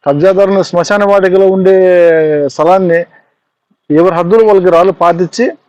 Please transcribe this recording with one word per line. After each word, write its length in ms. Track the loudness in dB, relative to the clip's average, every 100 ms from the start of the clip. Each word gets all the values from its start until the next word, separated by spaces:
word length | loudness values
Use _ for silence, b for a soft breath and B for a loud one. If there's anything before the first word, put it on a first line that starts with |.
| -2
కబ్జాదారుల 540 | 0 0 0 0 0
శ్మశాన 420 | -2 -4 -2 -2
వాటికలో 440 | 0 0 0 0 0
ఉండే 280 | 0 0 2 2 2 2 2 0 -2 -4
స్థలాన్ని 540 | -4 0 0 0 -4 -6 b b b _ _ _ _ _
ఎవరి 240 | 0 0 -2
హద్దులు 280 | 0 2
వాళ్ళకి 260 | 2 2 2
రాళ్ళు 240 | 2 0
పాటించి 580 | 0 -2 -2 -6 -4 -6 -6